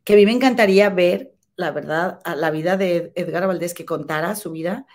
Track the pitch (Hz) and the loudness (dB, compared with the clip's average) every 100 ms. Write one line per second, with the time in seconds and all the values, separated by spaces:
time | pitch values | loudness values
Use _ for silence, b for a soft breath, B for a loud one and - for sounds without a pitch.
0 | - 208 208 247 262 240 208 190 202 180 | 4 6 6 4 2 4 4 4 4 4
1 | 175 196 - _ _ - 170 147 147 156 | 2 0 -6 _ _ -8 -6 -6 -4 -4
2 | 180 - 170 147 160 156 165 190 190 170 | -4 -6 -10 -4 -4 -2 -2 0 0 -2
3 | 170 - 170 165 190 180 170 170 160 156 | -4 -8 -6 -2 -2 -2 -6 -8 -8 -8
4 | 147 156 170 214 165 160 165 240 - | -4 -4 -4 -6 -10 -8 -6 -6 -10